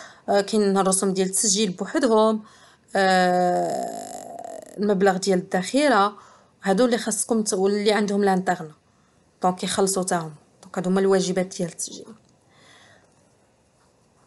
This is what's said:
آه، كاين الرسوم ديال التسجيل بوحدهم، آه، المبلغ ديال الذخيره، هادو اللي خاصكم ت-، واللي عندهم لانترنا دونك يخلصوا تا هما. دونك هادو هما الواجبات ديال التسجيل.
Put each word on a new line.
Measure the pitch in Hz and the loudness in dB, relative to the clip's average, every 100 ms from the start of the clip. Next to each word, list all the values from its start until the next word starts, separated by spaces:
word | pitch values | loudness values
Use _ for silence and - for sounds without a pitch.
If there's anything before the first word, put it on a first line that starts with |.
| - - - | -18 -14 0
آه، | 202 | 0
كاين | 196 214 202 196 | 2 0 2 2
الرسوم | 190 190 196 | 2 0 0
ديال | 185 185 | 0 -2
التسجيل | 190 220 190 208 | -2 0 0 0
بوحدهم، | 170 196 320 247 220 220 220 - - - _ _ 196 | -2 -4 -2 2 4 4 0 -6 -20 -20 _ _ 0
آه، | 190 185 180 180 180 175 170 67 60 53 50 60 - - - - - - | 2 4 4 4 2 0 -2 -4 -6 -10 -14 -16 -16 -16 -14 -16 -16 -4
المبلغ | 202 190 196 185 | 0 2 2 2
ديال | 196 185 | 0 0
الذخيره، | - 185 180 269 294 208 208 208 - - _ _ | 0 -4 0 2 4 4 2 -2 -20 -20 _ _
هادو | 196 196 247 | -2 2 2
اللي | 214 | 2
خاصكم | 220 214 - 226 | -2 -6 -2 -2
ت-، | 214 | 0
واللي | 190 196 202 208 | 0 0 2 0
عندهم | 208 202 202 | 0 0 0
لانترنا | 202 185 185 175 156 - _ _ _ _ _ - | 2 2 0 -4 -6 -18 _ _ _ _ _ -4
دونك | 185 185 | -2 -2
يخلصوا | 190 - 190 190 | -4 0 0 0
تا | 185 175 | -2 -4
هما. | 160 151 _ _ | -4 -14 _ _
دونك | 185 190 | -12 -6
هادو | 180 | 0
هما | 190 | 2
الواجبات | 196 196 180 185 185 - | 4 2 2 -2 -4 -6
ديال | 175 | -8
التسجيل. | - - - - - _ _ _ _ - - - _ _ _ _ _ _ _ _ _ _ _ _ _ | -8 -12 -12 -20 -20 _ _ _ _ -20 -20 -20 _ _ _ _ _ _ _ _ _ _ _ _ _